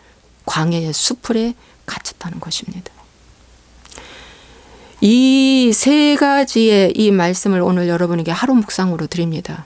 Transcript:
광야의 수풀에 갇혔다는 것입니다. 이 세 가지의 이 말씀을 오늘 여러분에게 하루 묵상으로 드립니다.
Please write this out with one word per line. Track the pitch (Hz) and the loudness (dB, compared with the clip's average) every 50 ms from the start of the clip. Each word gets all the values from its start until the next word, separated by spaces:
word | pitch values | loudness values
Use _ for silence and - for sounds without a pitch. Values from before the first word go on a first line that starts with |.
| _ _ _ _ _ _ _ _ _ | _ _ _ _ _ _ _ _ _
광야의 | - - 160 160 170 170 170 165 160 147 | -8 -4 -2 -2 0 0 -2 -4 -4 -4
수풀에 | - - - 247 - - - 233 220 226 233 240 - - - - _ _ | -4 -4 -4 -6 -6 -6 -4 -2 -2 -2 -4 -6 -10 -16 -20 -20 _ _
갇혔다는 | - - - - - - _ - 175 165 165 | -14 -14 -12 -12 -14 -16 _ -12 -12 -12 -12
것입니다. | - 165 - - - - 180 180 180 - - - - _ _ _ _ - - _ - _ - _ _ _ _ - - - - - - - - - - - - - - - - - - - - - - - - - | -10 -10 -10 -10 -10 -10 -14 -14 -16 -16 -20 -20 -20 _ _ _ _ -20 -20 _ -20 _ -20 _ _ _ _ -20 -20 -20 -20 -20 -20 -20 -20 -20 -20 -20 -20 -20 -20 -20 -20 -20 -20 -20 -20 -20 -20 -20 -4 0
이 | - 202 233 247 262 262 262 269 269 262 269 262 254 233 | 2 4 4 4 4 4 4 4 4 4 4 4 4 2
세 | 214 - - 269 294 302 294 294 294 | 2 2 2 2 4 4 4 2 2
가지의 | 269 285 277 277 277 269 - - 226 226 220 208 196 196 175 - | 2 2 2 2 0 0 0 0 2 2 4 4 4 4 2 2
이 | - 214 208 | 2 2 2
말씀을 | 202 185 170 175 185 180 - 202 190 180 | 2 2 2 0 -2 -2 -2 -2 0 0
오늘 | 175 180 180 180 175 | 0 0 0 0 0
여러분에게 | 175 170 170 180 170 175 170 160 165 | 0 0 0 0 -2 -2 -2 -2 -4
하루 | 170 - 247 262 262 | -4 -2 0 2 2
묵상으로 | 240 208 - - - 185 185 170 160 160 | 2 0 0 -4 -4 -2 -2 -2 -4 -6
드립니다. | - - 175 170 165 160 143 - - 160 165 151 | -6 -4 -4 -4 -4 -4 -6 -8 -10 -14 -14 -16